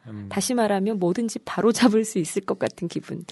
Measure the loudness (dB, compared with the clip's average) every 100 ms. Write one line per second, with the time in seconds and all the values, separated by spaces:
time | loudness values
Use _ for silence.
0 | -14 -12 -6 -4 0 2 2 2 0 2
1 | 0 0 -2 -6 -6 2 2 4 4 4
2 | 2 -2 -2 -4 -4 -2 -4 -4 -6 -6
3 | -8 -10 -10